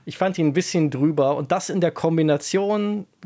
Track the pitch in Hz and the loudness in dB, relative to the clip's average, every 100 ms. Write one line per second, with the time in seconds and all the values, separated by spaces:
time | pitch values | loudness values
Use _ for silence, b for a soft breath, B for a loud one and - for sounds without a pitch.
0 | - - 196 185 156 143 185 175 151 127 | -14 -2 -2 2 0 2 0 0 0 2
1 | 147 151 135 143 143 160 - 185 170 - | 0 2 2 0 0 -2 0 0 0 0
2 | 165 165 156 143 - 190 202 208 208 208 | 0 2 2 2 0 -2 0 -2 -2 -6
3 | 190 _ | -10 _